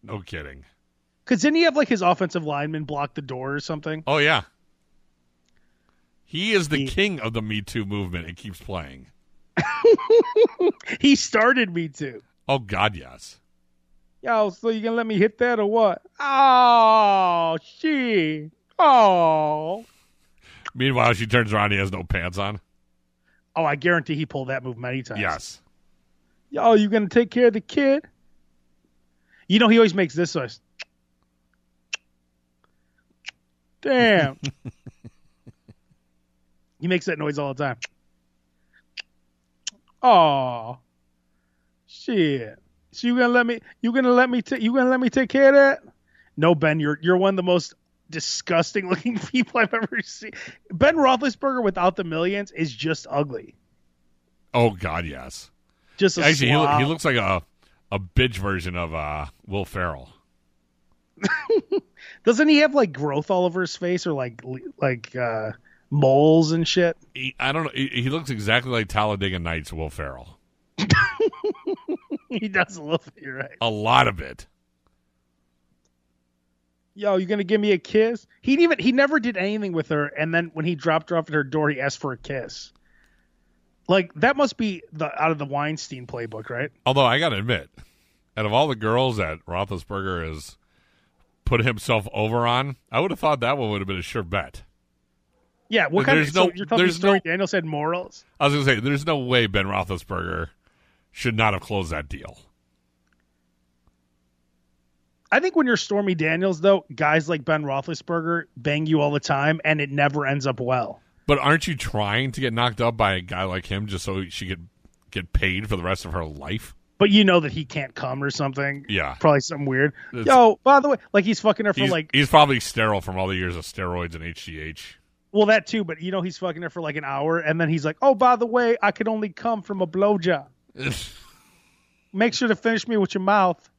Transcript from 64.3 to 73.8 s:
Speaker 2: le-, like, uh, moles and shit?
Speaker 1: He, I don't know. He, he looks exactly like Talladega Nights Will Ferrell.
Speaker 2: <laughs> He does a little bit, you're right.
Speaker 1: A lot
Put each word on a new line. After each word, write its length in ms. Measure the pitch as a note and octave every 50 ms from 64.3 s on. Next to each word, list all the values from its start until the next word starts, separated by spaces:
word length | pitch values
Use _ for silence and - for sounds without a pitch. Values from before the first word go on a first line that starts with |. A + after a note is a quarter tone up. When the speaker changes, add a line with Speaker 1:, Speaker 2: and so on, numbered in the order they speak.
| A2+ A2+ -
Speaker 2:
le-, 160 | B2+ C3 C3 F#4 E4+ -
like, 400 | - - C#3 B2+ A#2 A2 - -
uh, 360 | B2+ B2 A#2 A2+ A2 G#2+ A2 G#2 - _ _ _ _ _ _
moles 640 | C#3 D3 C#3 C3+ C3+ C3+ D3 D#3 D#3+ E3 D#3+ D3+
and 140 | E3 E3 E3
shit? 300 | - - F#3 F3 E3+ E3 _ _ _ _
Speaker 1:
He, 200 | C3 C3 C3 - -
I 140 | B2 C3
don't 120 | C#3 D#3+ D#3+
know. 60 | C#3+
He, 140 | - - C3+ C3+
he 220 | B2 B2 A#2+ C3
looks 180 | C#3+ E3 D#3+ C3
exactly 420 | C3 G#2 G#2 G#2 A2 B2 A#2+ C3
like 160 | B2 A#2 A2 F#2
Talladega 500 | - G#2+ G#2+ G#2+ G#2 G2 G2 F#2+ F#2 F2+
Nights 340 | E2+ E2+ E2 E2 D2+ -
Will 180 | - D#2+ D#2+ D2+
Ferrell. 480 | - - D2 C#2 C2 B1 B1 - - _ _ _ _ _ _ _ _ -
Speaker 2:
<laughs> 100 | - - - C6+ C6+ C6+ - C6+ A4 A4+ - - - G#4+ - - - E4+ G4 - - - F4 - _ _ D4+ - _ _
He 200 | C4 G3+ A3 G#3+
does 280 | F#3+ F#3+ F3+ - G3
a 60 | F3
little 180 | D3+ D3 D#3+ E3 _ - _
bit, 80 | -
you're 140 | D3+ C#3 C3
right. 200 | C3+ C3+ - - _
Speaker 1:
A 100 | A2+ A#2
lot 380 | A2 G#2